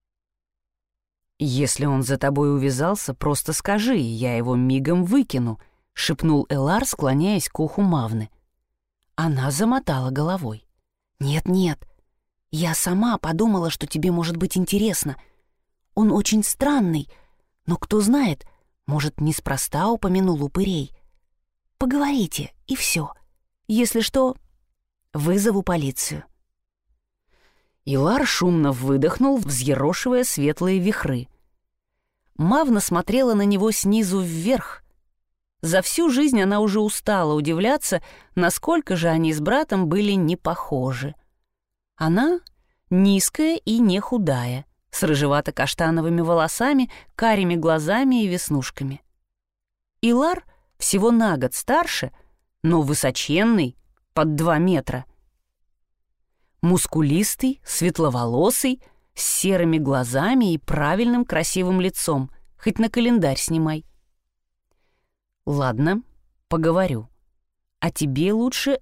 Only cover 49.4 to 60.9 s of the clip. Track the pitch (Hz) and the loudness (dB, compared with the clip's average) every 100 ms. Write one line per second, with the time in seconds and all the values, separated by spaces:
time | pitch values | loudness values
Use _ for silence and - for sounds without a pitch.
49.4 | _ _ _ _ _ _ 233 240 311 370 | _ _ _ _ _ _ 2 2 2 -2
50.4 | - _ _ - - 196 226 233 220 156 | -8 _ _ -8 -2 0 2 4 2 0
51.4 | 165 - - 302 339 - - - _ _ | -2 -4 0 0 0 -4 -8 -10 _ _
52.4 | _ _ 160 170 143 147 135 - - 160 | _ _ 0 2 2 0 -2 -2 -2 0
53.4 | 226 214 127 - _ _ _ - 156 151 | 2 2 0 -6 _ _ _ -2 0 0
54.4 | 165 156 185 156 - 127 - _ _ _ | 0 2 2 0 -2 -8 -10 _ _ _
55.4 | _ _ _ _ _ _ _ _ _ _ | _ _ _ _ _ _ _ _ _ _
56.4 | _ _ 170 180 - 156 147 160 208 - | _ _ 2 2 0 0 2 2 0 -2
57.4 | 262 277 - - 175 165 156 123 117 120 | -4 -4 -6 -2 -2 0 0 0 0 2
58.4 | 196 - 262 262 - _ _ - - - | 2 2 -2 -4 -8 _ _ -8 -4 -2
59.4 | 185 185 165 160 139 135 120 131 190 262 | 0 2 2 2 2 0 0 0 2 2
60.4 | 208 160 - 147 147 | 2 0 -2 0 0